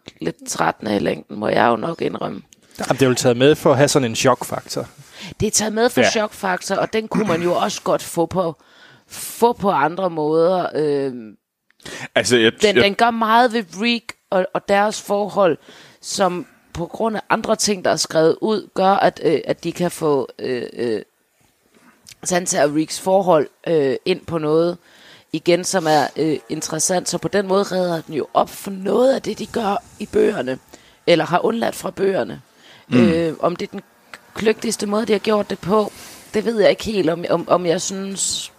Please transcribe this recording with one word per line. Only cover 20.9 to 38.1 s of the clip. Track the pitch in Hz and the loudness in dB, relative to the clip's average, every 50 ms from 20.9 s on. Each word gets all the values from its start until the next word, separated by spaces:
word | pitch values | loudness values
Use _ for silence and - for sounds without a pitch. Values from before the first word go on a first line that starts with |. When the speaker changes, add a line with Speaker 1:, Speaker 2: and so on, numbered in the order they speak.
| 110 101 - _ _ _ _ _ _ _ _ _ _ _ _ _ _ _ _ _ _ _ _ - - _ - | -2 -4 -6 _ _ _ _ _ _ _ _ _ _ _ _ _ _ _ _ _ _ _ _ -20 -20 _ -6
Speaker 1:
Sansa | - 185 175 185 175 - 185 - | -2 -2 -2 -2 -2 0 2 2
og | 151 147 | 2 2
Reeks | 151 160 151 - - | 0 -2 -2 -4 -6
forhold, | - 190 190 196 196 175 175 156 131 - _ _ - - | 0 2 2 4 4 4 4 4 2 0 _ _ -4 -2
øh, | 170 160 139 135 127 - - | 0 2 2 0 0 -2 -2
ind | - 180 180 - | -2 -4 -4 -4
på | - 165 170 | -6 -6 -4
noget | 156 151 156 160 170 175 175 170 _ _ _ - - - - - _ _ - | -2 0 2 2 2 0 -2 -6 _ _ _ -20 -20 -20 -20 -20 _ _ -8
igen, | 160 - - 175 170 180 | -4 0 2 2 2 2
som | - - 190 160 160 | 0 -2 0 2 4
er, | 156 151 131 - - - | 4 4 2 2 0 -2
øh, | 147 160 151 - - - | -2 0 -2 -4 -4 -6
interessant. | - 156 151 - - 156 - - 185 180 - - | -8 -8 -6 -6 -4 -2 -2 0 0 -2 -2 -2
Så | - 175 | -4 -4
på | - 165 | -4 -2
den | - 196 202 190 | 0 0 0 2
måde | 185 196 202 | 2 0 0
redder | - 180 185 180 175 170 165 | 0 -2 -2 -2 0 -2 -4
den | 151 - 160 | -6 -6 -6
jo | 143 - - - | -6 -4 0 2
op | - - 170 | 0 0 0
for | - - - 202 | -2 -12 -12 -10
noget | 196 190 190 196 - 233 247 262 269 | -10 -6 -2 0 2 4 4 4 2
af | 240 | 0
det, | - - 220 - | -2 -6 -8 -8
de | 220 | -8
gør | - - 240 233 196 202 - - - - - | -8 -6 -4 -2 -2 -2 -4 -6 -10 -14 -14
i | 214 | -10
bøgerne, | - - 208 214 214 214 180 127 127 131 - _ _ - - _ _ _ _ _ - | -4 0 2 2 2 0 -2 -4 -6 -6 -8 _ _ -20 -20 _ _ _ _ _ 2
eller | 170 160 156 | 2 2 2
har | 147 160 175 - | 0 0 0 0
undladt | 165 226 233 226 - - | 0 -2 -2 -4 -4 -6
fra | - - - | -6 -8 -10
bøgerne. | - - 190 196 196 165 117 101 - 143 131 _ _ _ _ - - - _ - | -6 -4 -2 -2 0 -2 -4 -6 -8 -14 -16 _ _ _ _ -20 -20 -20 _ 0
Speaker 3:
Mm. | 147 127 - - | 2 4 4 4
Speaker 1:
Øh, | 165 165 170 165 151 - | 4 2 0 -2 -2 -2
om | - 170 175 | -2 -2 -2
det | - 208 190 | -2 -6 -10
er | |
den | - 202 - _ _ _ _ _ - - _ _ - | -10 -12 -14 _ _ _ _ _ -20 -20 _ _ -10
kløgtigste | - 196 220 220 - - 233 202 - - 208 | -2 0 0 0 0 -2 -4 -4 -4 -2 -2
måde, | 202 208 233 | -2 -2 0
de | 220 | 0
har | 220 196 | 0 0
gjort | - 226 220 208 202 - | 2 2 2 2 0 -2
det | 196 - | -6 -6
på, | - 160 196 220 208 196 - - - - - - - - - | -2 0 2 2 0 0 -4 -12 -18 -20 -20 -20 -12 -6 -4
det | 208 196 | -4 -2
ved | 202 233 220 | 0 2 4
jeg | 190 147 | 4 4
ikke | 156 - - | 4 2 -2
helt, | 202 220 202 170 151 | -4 -2 0 0 0
om, | 170 165 170 - | 0 -2 -2 -2
om, | - 170 165 - | -2 0 0 2
om | - 175 180 | 0 2 2
jeg | 170 160 185 | 0 -2 -2
synes... | 160 - 196 190 196 196 | -2 -6 -8 -8 -8 -8